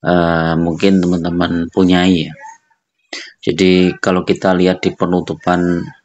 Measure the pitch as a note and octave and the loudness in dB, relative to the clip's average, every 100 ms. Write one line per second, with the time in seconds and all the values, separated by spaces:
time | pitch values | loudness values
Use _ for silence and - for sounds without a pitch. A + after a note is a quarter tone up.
0 | F2+ F2 E2+ E2 E2 D#2+ E2+ D#2+ G2 G2 | 0 0 0 0 0 0 -2 0 2 2
1 | F2 F2+ E2+ E2+ F2 E2+ E2 - F#2 F#2 | 2 -2 -2 -2 -2 -2 -4 0 2 4
2 | F#2 F2+ D#2 D#2 - - _ _ _ _ | 4 2 0 -10 -18 -20 _ _ _ _
3 | _ - - _ - E2 F#2 F2+ F#2 - | _ -18 -18 _ -6 0 4 4 2 0
4 | - F#2 F2+ F#2 F#2+ F#2 F#2 F#2 F#2 F2+ | -2 -2 0 -2 0 2 2 0 -2 -4
5 | F2+ F2+ E2 E2 - F2+ F2 F2 E2+ - | -2 -2 -4 -8 -2 0 0 -2 -6 -16